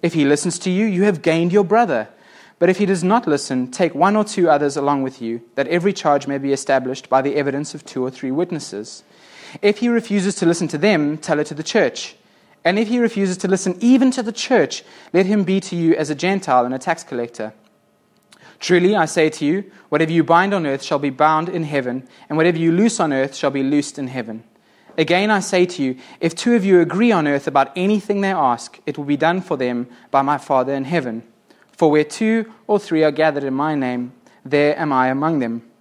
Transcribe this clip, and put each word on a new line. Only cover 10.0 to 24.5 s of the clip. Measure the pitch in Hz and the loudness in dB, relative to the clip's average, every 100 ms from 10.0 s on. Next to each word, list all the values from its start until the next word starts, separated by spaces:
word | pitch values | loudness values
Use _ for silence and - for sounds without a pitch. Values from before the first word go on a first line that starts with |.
| 226 202 190 - | 0 -2 0 0
to | 175 | 0
listen | 170 165 | 2 -2
to | 151 | 0
them, | 196 185 147 156 | 2 2 0 -4
tell | - 151 | -4 -2
it | 151 | -2
to | |
the | 147 | -6
church. | 160 226 147 - - - _ _ _ _ 165 | -2 0 0 -2 -14 -16 _ _ _ _ -2
And | 196 | 0
if | 220 | 0
he | 247 | 2
refuses | 233 - 196 180 | 0 0 -2 -2
to | 185 | -2
listen | 185 - 180 | 0 -2 0
even | 233 254 262 | 4 4 4
to | 254 | 0
the | 226 | -6
church, | 226 - 247 143 - - - - | -6 0 2 2 -2 -16 -20 -2
let | 170 190 | 0 2
him | 208 180 | 2 2
be | 190 | 0
to | - 175 | -2 -2
you | 165 165 | 2 2
as | 151 | 0
a | 147 | -2
Gentile | 170 196 185 127 123 | -2 -2 2 2 2
and | 131 | -2
a | |
tax | 180 165 | -4 -6
collector. | - 127 117 - 110 110 _ _ _ _ _ _ _ _ - _ | -6 -8 -8 -8 -12 -12 _ _ _ _ _ _ _ _ -20 _
Truly, | - 180 175 | 2 4 4
I | 208 160 | 2 0
say | - 156 | 2 0
to | 156 147 | 0 -2
you, | 185 196 - _ | -2 -4 -18 _
whatever | 151 160 | -2 2
you | 170 151 | 2 4
bind | 165 196 | 4 4
on | 202 156 | 0 -2
earth | 135 | -6
shall | - 147 | -2 -2
be | 143 | -2
bound | 131 151 156 170 | 0 2 2 -2
in | 180 | -4
heaven, | 156 147 123 127 127 - - | -4 -4 -4 -6 -10 -20 -6
and | 151 | 0
whatever | 165 160 | 2 2
you | 165 | 2
loose | 170 226 - | 4 2 2
on | 165 | -2
earth | 135 139 - | 0 -2 -2
shall | 147 | -4
be | 135 | -2
loosed | 135 147 143 - | 0 0 -2 -8
in | 131 | -8
heaven. | 127 113 110 - | -8 -10 -12 -16